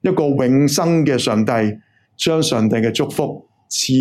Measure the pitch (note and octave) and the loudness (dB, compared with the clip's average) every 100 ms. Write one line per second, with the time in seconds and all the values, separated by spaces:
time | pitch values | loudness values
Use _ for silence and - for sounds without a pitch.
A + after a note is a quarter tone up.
0 | F#3 E3+ D3 C3+ B2+ C3+ C#3+ C#3+ E3+ E3 | 0 0 0 0 2 2 2 2 0 2
1 | D3 B2+ B2+ A2 A2 A#2 G#2+ G#2 _ _ | 2 0 0 0 0 0 -2 -4 _ _
2 | _ - - D#3+ D#3+ A#2+ A2 A#2 A2+ A2 | _ -4 -2 0 0 0 0 2 0 -2
3 | C#3+ - D3 - _ _ _ - - C3 | -4 -4 -6 -8 _ _ _ -8 0 2